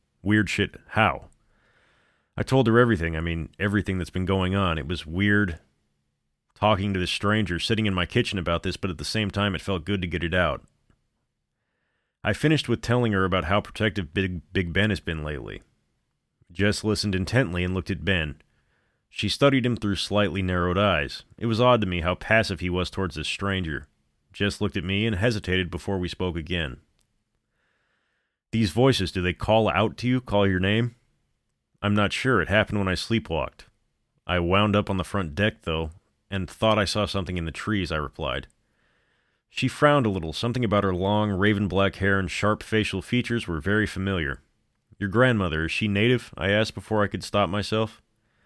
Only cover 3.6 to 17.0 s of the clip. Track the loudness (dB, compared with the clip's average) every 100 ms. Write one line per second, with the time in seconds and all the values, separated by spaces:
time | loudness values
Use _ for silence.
3.6 | 0 0 0 -2 -4 -4 0 0 2 0
4.6 | 0 -2 -4 -8 -6 0 2 4 2 -2
5.6 | _ _ _ _ _ _ _ _ _ _
6.6 | 2 2 0 0 -2 -2 0 0 0 -2
7.6 | 0 0 0 0 0 0 0 -2 -2 -2
8.6 | -2 -4 -6 -6 -4 -2 -2 0 -2 -2
9.6 | -4 -4 -2 -4 -2 -4 -2 0 0 -2
10.6 | -10 _ _ _ _ _ _ _ _ _
11.6 | _ _ _ _ _ _ -4 0 2 2
12.6 | 0 -2 0 0 2 2 2 0 0 0
13.6 | -2 -2 -2 -2 -4 -2 -2 -4 -4 -4
14.6 | -2 0 0 0 -4 -6 -6 -8 -10 -14
15.6 | -18 _ _ _ _ _ _ _ _ 0
16.6 | 0 2 0 0